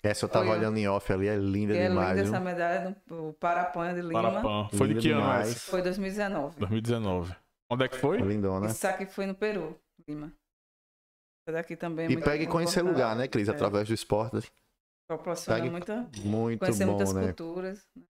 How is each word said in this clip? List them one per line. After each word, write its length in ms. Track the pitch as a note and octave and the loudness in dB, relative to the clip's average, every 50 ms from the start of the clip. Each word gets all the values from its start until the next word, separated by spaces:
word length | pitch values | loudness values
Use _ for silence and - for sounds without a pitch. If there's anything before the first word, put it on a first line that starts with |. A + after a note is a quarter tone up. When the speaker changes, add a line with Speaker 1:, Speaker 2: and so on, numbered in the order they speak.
Speaker 1:
Essa 240 | - G#2 G#2 - - | 2 0 0 0 -2
eu 20 | G#2+ | 2
tava 180 | - A2+ G#2+ | 2 2 4
Speaker 2:
Foi. 100 | A2 A2 G#2 | 4 2 2
Speaker 1:
olhando 180 | A2 A2 G#2+ A2 | 2 2 2 2
em 80 | G#2 G2+ | 2 2
off 240 | G2 G2+ - - | 2 0 0 0
ali, 140 | G2+ F#2+ F#2+ | 0 2 2
é 100 | G2+ G#2+ | 2 2
linda 360 | G#2 G2 G2 G2 G2+ G#2+ G#2 | 2 2 2 2 2 2 2
Speaker 2:
Que 80 | G#2 F3 | 2 2
é 80 | F3+ F#3 | 2 2
Speaker 1:
demais, 220 | F#3 F#3 F#3+ F#3 | 2 2 2 2
Speaker 2:
linda 120 | F#3+ F#3+ | 2 2
Speaker 1:
viu? 100 | G3 G3+ G#3+ | 2 2 0
Speaker 2:
essa 60 | F#3 F#3 | 0 -2
medalha, 520 | F3+ F3 F3 E3+ E3+ F3 F#3+ F#3 F#3+ G3 - _ - | -2 -2 -2 0 0 0 0 -2 -4 -8 -10 _ -14
o 220 | E3+ E3 D#3+ D#3 D#3 | -10 -8 -8 -8 -8
Parapan 580 | _ - E3+ F3 F3 F3+ F3+ - F3 E3+ F3 F3+ | _ 0 0 2 2 0 -2 -2 -2 -2 -2 -2
de 80 | F3 | -4
Lima. 200 | F3 E3+ E3 A2+ | -4 0 0 2
Speaker 3:
Parapan. 460 | A2+ A2+ G2 - A2+ G#2+ G#2 G#2 G#2 G#2 | 2 2 2 2 0 0 0 0 -2 0
Foi 180 | - G2+ - | 2 2 2
de 80 | G#2+ G#2+ | 4 2
Speaker 1:
Linda 60 | A2+ | 2
Speaker 3:
que 80 | A2+ D3+ | 2 2
ano 100 | D#3 D3 | 4 4
Speaker 1:
demais. 260 | G#2 G2+ G2 G2+ G#2 A2 | 2 2 2 2 2 0
Speaker 3:
essa? 200 | A#2+ B2 - - | -4 -6 -6 -4
Speaker 2:
Foi 120 | F#3+ F3+ | -2 -2
dois 160 | F3+ F3+ F#3 G3+ | 0 0 -2 -2
mil 80 | G3 | -4
e 40 | F#3+ | -4
dezenove. 480 | F#3+ G#3 G#3 G3 G3 E3+ C#3 C#3+ E3+ - | -2 -2 -2 -2 -2 -2 -4 -6 -4 -6
Speaker 3:
Dois 100 | G#2+ F#2+ | -2 0
mil 80 | A2 A2+ | 0 0
e 40 | |
dezenove. 520 | A2+ A#2 A#2+ A#2 A2 G2 F#2 F2+ E2+ F2 F2 - _ _ _ _ _ _ | 2 0 0 0 2 0 0 0 0 -4 -8 -12 _ _ _ _ _ _
Onde 160 | A#2+ B2 C3 | 0 0 0
é 40 | B2+ | 0
que 80 | - | 0
foi? 220 | - - C#3 F3 A3 | 0 0 2 2 2
Speaker 1:
Lindona. 480 | A3+ - G#2 G#2+ G2+ G2 F#2+ F#2+ G2+ G#2+ | 2 0 0 2 0 0 0 0 0 -2
Speaker 2:
Isso 180 | A2 - - | -2 0 -2
aqui 180 | F#3+ F#3 F#3+ F#3+ | -2 -2 -2 -6
foi 200 | F#3+ - - G3 | -8 -6 -6 -6
no 80 | G3 F#3+ | -6 -4
Peru, 460 | F#3+ G#3 G#3+ G#3+ G3 D#3+ D#3 F3 - _ _ _ _ E3+ | -2 -2 -2 -2 -2 -6 -6 -10 -14 _ _ _ _ -12
Lima. 260 | - D3 D3+ D3 D#3+ E3 _ _ _ _ _ _ _ _ _ _ _ _ _ _ _ _ _ _ _ _ _ _ - | -10 -10 -10 -10 -12 -14 _ _ _ _ _ _ _ _ _ _ _ _ _ _ _ _ _ _ _ _ _ _ -6
Essa 80 | D#3 | -6
daqui 180 | D#3+ E3+ - E3+ | -6 -4 -6 -8
também 300 | D#3+ - E3+ E3 D#3 E3 | -6 -4 -4 -4 -2 0
é 40 | D#3+ | 0
Speaker 1:
E 20 | |
Speaker 2:
muito 120 | C3 - E3 | 0 2 2
Speaker 1:
pega 180 | D3 D3 D3+ | 0 2 2
e 40 | D#3+ | 0
conhecer 340 | D#3 E3 E3 E3+ F3 E3+ G#3 | 0 0 0 2 2 2 2
Speaker 2:
importante. 140 | G3 F#3 E3+ | 2 4 4
Speaker 1:
lugar, 220 | C3 B2+ A2+ A2 | 4 2 2 2
né, 100 | A#2 B2+ | 0 -2
Cris? 220 | C3 - A#2+ G#2 G2+ | 0 0 2 2 2
Speaker 2:
É. 20 | |
Speaker 1:
Através 380 | - D3 G2+ G#2 G2+ G2+ G#2 G#2 | 2 2 0 2 2 2 2 2
do 60 | A2+ | -2
esporte. 580 | G#2+ - - - G#2 A2+ A#2+ A2+ G#2+ G#2+ - _ _ _ _ _ _ _ _ _ _ _ _ | -4 0 0 0 0 0 0 -4 -6 -6 -6 _ _ _ _ _ _ _ _ _ _ _ _
Speaker 2:
Proporciona 500 | E3 D#3 - F3+ E3+ - - - A2+ A2+ | -10 -8 -6 -6 -6 -6 -2 0 0 0
Speaker 1:
Pega 120 | B2 - | 0 -2
Speaker 2:
muita, 380 | E3+ F3 F3+ - G#3 A#3 A#3+ A#3+ - G2 G2 | -4 -6 -6 -6 -6 -6 -6 -8 -10 -6 -2
Speaker 1:
muito 360 | G#2 G#2 A2 A2+ A#2 A#2 G#2+ | 0 0 2 0 0 0 0
Speaker 2:
conhecer 240 | - - A#2 G2+ G2 | 0 0 2 2 2
Speaker 1:
bom, 60 | G2 | 2
Speaker 2:
muitas 200 | G2+ G2+ G2+ F#2+ | 4 2 2 2
Speaker 1:
né? 100 | F#2+ F#2+ F#2 | 2 2 0
Speaker 2:
culturas, 640 | F#2 F2+ - E3 E3 E3+ F3+ F#3 F#3+ F#3+ G3+ _ _ _ | 0 -2 -4 -8 -8 -6 -6 -6 -8 -8 -12 _ _ _
né? 60 | - E3+ _ | -20 -20 _